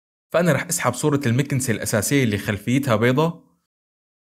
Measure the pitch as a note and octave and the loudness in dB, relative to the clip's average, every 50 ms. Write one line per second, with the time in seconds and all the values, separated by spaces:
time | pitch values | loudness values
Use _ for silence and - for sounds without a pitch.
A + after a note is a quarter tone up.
0 | _ _ _ _ _ _ - D#3+ F3+ E3+ C#3+ - - - - - - B2 B2 - | _ _ _ _ _ _ -2 0 2 2 2 0 0 -4 -4 -2 -2 -2 -2 0
1 | - D3+ C#3+ C#3 - A#2+ A#2 B2+ C#3+ - C#3+ B2+ B2+ - G#2+ G2 - - - G#2+ | 0 0 0 0 0 0 0 0 0 0 -2 -2 -2 -2 -2 -2 -2 -2 -2 0
2 | G2 - C#3+ C#3+ C3 A2 G#2 G2 - - G#2 G2 - A#2+ B2 C#3+ C#3+ B2+ A2 G#2 | 0 2 2 2 2 2 0 -2 -2 -4 -4 -4 -2 -2 -2 0 0 0 0 2
3 | A2+ B2 C3 C#3 D#3+ E3 E3+ - - _ _ _ _ _ _ _ _ _ _ _ | 2 2 2 2 0 -2 -2 -6 -14 _ _ _ _ _ _ _ _ _ _ _
4 | _ _ _ _ | _ _ _ _